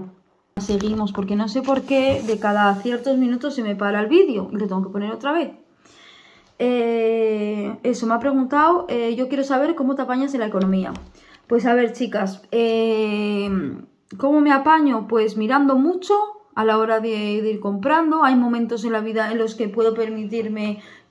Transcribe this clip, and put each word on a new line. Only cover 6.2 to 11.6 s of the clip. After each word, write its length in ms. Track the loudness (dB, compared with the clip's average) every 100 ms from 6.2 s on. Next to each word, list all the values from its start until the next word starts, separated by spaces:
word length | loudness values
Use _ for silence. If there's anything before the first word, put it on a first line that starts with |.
| -20 _ _ -4
Eh, 1160 | -2 0 0 0 0 2 2 0 -2 -4 -6 -4
eso, 240 | -4 -2 0
me 80 |
ha 60 | 0
preguntado, 680 | 2 0 2 2 4 2 0
eh, 260 | -4 -2 -2
"Yo 120 | -2
quiero 160 | -2
saber 300 | 0 0 0
cómo 220 | 0 -2 -2
te 80 |
apañas 320 | -2 -2 -2 -2
en 60 |
la 40 | -2
economía". 480 | 0 0 0 -2 -10 -16 -20 -20 -14 0
Pues 180 | 2